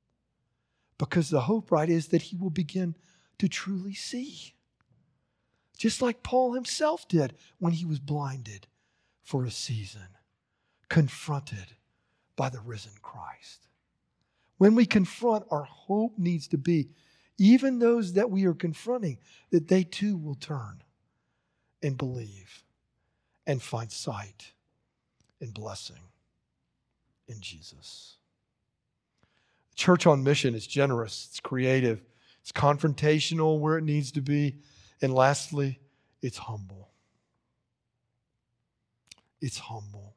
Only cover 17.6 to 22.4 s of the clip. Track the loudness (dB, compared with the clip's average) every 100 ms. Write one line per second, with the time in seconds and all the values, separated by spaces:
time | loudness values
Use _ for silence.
17.6 | 6 2 4 4 2 0 2 2 2 2
18.6 | -2 -4 -4 -4 -4 -6 _ -20 _ 2
19.6 | 4 2 2 -2 -2 -2 -6 -10 -8 -8
20.6 | -8 -14 _ _ _ _ _ _ _ _
21.6 | _ _ -6 -4 -6 -6 -10 -16